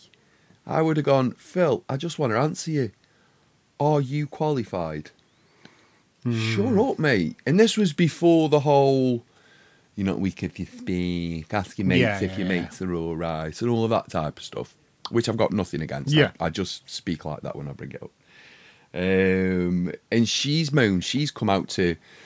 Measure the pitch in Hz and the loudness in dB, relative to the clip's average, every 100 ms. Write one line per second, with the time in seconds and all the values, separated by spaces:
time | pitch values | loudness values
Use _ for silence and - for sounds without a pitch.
0 | - _ _ _ _ _ - 151 160 156 | -18 _ _ _ _ _ -4 0 2 2
1 | 139 135 127 - - 180 165 110 - 135 | 2 2 2 -4 -8 0 2 2 -2 -6
2 | 170 156 135 110 151 - 165 147 113 _ | -6 -4 0 2 0 -2 -4 -2 -4 _
3 | _ _ _ _ _ _ _ - 147 151 | _ _ _ _ _ _ _ -2 2 2
4 | 131 147 147 - 156 139 117 90 82 78 | 0 -4 -6 -4 -2 -2 -2 -4 -4 -6
5 | - _ _ _ _ _ - _ _ _ | -10 _ _ _ _ _ -20 _ _ _
6 | _ _ 123 113 110 139 233 202 262 - | _ _ -4 -2 -2 0 2 2 2 0
7 | 156 104 78 - - 180 226 214 196 147 | 2 2 0 -4 0 4 4 4 0 2
8 | 170 - 170 165 156 147 147 143 139 135 | 0 4 4 6 6 2 4 4 4 4
9 | 131 117 - _ _ _ _ _ _ - | 2 0 -4 _ _ _ _ _ _ -4
10 | 98 - 95 - 92 - 85 247 247 90 | -2 0 -2 -4 -8 -8 -12 -10 -6 -4
11 | 90 87 85 80 78 107 95 - 95 - | -2 -4 -4 -8 -4 -4 -4 -2 2 4
12 | 117 98 95 98 92 90 80 - 92 87 | 2 0 -4 -4 -2 -2 -4 -8 -6 -4
13 | 82 82 82 80 80 - 120 117 113 110 | -4 -4 -4 -4 -6 -4 -2 0 2 0
14 | - 87 76 - - - - _ _ _ | -2 -4 -4 -6 -14 -12 -12 _ _ _
15 | - 117 117 110 110 107 90 76 76 69 | -2 -2 0 0 0 0 -2 -4 -6 -6
16 | 98 151 110 - 85 87 90 - - - | 2 4 4 2 -4 -4 -6 -8 -14 -10
17 | - 78 78 73 - - 71 69 69 69 | -6 -6 -6 -8 -8 -10 -12 -12 -14 -14
18 | - _ _ - - - - _ _ - | -16 _ _ -20 -20 -20 -20 _ _ -4
19 | 92 95 95 92 92 92 90 90 87 - | 2 4 4 2 2 0 0 0 -2 -6
20 | - 117 113 - 139 156 151 143 110 90 | -2 0 2 0 0 0 0 2 4 2
21 | - 135 147 - 104 98 - - 87 82 | 0 -2 -4 -2 0 0 0 0 0 0
22 | - - | -10 -20